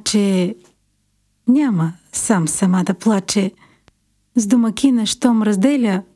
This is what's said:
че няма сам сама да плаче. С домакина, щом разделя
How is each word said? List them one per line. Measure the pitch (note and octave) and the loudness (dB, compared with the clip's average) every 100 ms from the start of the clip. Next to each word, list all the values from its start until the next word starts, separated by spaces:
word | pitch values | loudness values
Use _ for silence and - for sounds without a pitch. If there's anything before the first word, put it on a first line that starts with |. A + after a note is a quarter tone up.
| - | -2
че | G#3 G3+ F#3 F3+ - _ _ _ _ _ _ _ _ - | -2 0 0 -2 -6 _ _ _ _ _ _ _ _ 0
няма | C#4 C#4 F3+ E3 F3 _ | 2 2 0 -2 -6 _
сам | - - F#3+ D#3+ | -8 -2 -2 -2
сама | - F#3 F#3 | -2 0 0
да | F3 | -2
плаче. | F3+ A3+ G3+ F#3+ G3+ F#3+ - _ _ _ _ _ _ _ A#3+ | -2 -2 -2 -2 -4 -4 -8 _ _ _ _ _ _ _ -4
С | G3+ | 0
домакина, | A#3+ A3+ - C#4 A#3 G#3 | 2 0 0 0 0 -2
щом | - B3 A3+ | 0 0 2
разделя | G#3+ F#3+ C4 C#4+ A3 F#3+ - | 0 2 2 2 0 -2 -6